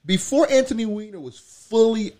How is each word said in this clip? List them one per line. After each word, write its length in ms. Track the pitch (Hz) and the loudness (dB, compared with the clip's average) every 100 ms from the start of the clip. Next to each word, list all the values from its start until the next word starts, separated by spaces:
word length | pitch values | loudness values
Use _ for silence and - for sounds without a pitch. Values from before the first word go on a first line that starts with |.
| 147 | -4
before 460 | 185 - 269 320 | -4 0 0 2
Anthony 340 | 269 262 226 226 | 2 0 -2 -6
Weiner 360 | 208 214 196 | -6 -10 -16
was 180 | 135 - | -16 -18
fully 760 | _ - - 220 226 220 208 - | _ -20 -2 2 4 2 -4 -8